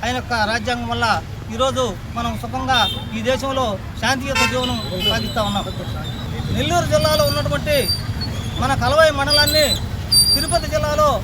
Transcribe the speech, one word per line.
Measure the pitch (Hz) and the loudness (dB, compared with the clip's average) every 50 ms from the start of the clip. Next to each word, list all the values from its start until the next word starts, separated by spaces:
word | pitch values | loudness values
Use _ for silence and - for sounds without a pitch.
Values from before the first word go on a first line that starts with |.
| - | -2
ఆయన | 233 247 254 | -2 -2 -2
యొక్క | 247 - 247 233 214 202 | -4 -2 0 0 0 0
రాజ్యాంగం | 220 240 208 240 247 240 240 233 233 | 0 -2 0 -2 -2 -2 -2 -4 -2
వల్ల | 240 240 226 202 165 160 - - - - - 220 | 0 2 2 2 0 0 -6 -10 -10 -10 -8 -2
ఈరోజు | 226 254 269 254 254 254 226 185 - - - - 233 | 0 0 2 2 0 0 -2 -2 -6 -8 -8 -6 -4
మనం | 233 233 226 214 - | -4 -4 -4 -4 -6
సుఖంగా | 226 - 262 262 262 262 240 214 185 - - - - - 226 | -6 -4 -4 0 2 4 4 4 2 0 -4 -6 -6 -6 -4
ఈ | 214 240 | 0 0
దేశంలో | 262 254 262 269 269 262 254 220 202 190 - - - - | 0 0 0 -2 -2 0 0 0 -2 -4 -6 -8 -8 -2
శాంతియుత | - 233 262 262 254 277 269 240 - 226 | 0 0 0 0 0 -2 0 0 0 0
జీవనం | 240 254 254 254 254 233 214 214 185 180 - - | 0 -2 -2 -2 -2 -4 -4 -4 -4 -2 0 0
సాగిస్తా | 220 226 226 226 - 233 214 208 | 0 0 -2 -2 -2 -2 -2 0
ఉన్నాం. | 202 196 185 185 - - - - - - - - - - - - - - - - - | 0 -2 -2 -4 -6 -6 -6 -6 -6 -6 -6 -6 -6 -6 -6 -6 -4 -4 -2 -2 0
నెల్లూరు | 214 262 302 330 349 320 - 294 | 0 0 2 2 2 2 4 2
జిల్లాలో | 302 311 311 302 311 294 285 | 2 4 4 4 4 2 2
ఉన్నటువంటి | 285 294 285 269 294 285 - 302 294 277 247 - - - - - - - - - - - - - - - | 2 0 0 0 0 -2 0 2 2 2 2 0 -2 -4 -4 -4 -4 -4 -4 -4 -4 -4 -6 -6 -4 -2
మన | 233 262 277 262 240 | 0 0 0 2 2
కలవాయి | 247 285 311 320 311 294 277 | 2 6 6 6 6 4 2
మండలాన్ని | 277 285 294 294 294 294 302 311 302 277 - - - - - - - - - - - - - | 0 2 4 4 4 4 4 4 4 4 2 -2 -4 -6 -6 -6 -2 2 2 4 4 4 2
తిరుపతి | - 311 320 - 330 320 294 302 | 2 2 0 0 0 0 0 -2
జిల్లాలో | 311 294 302 302 294 302 294 254 202 | 0 0 0 2 4 4 4 4 0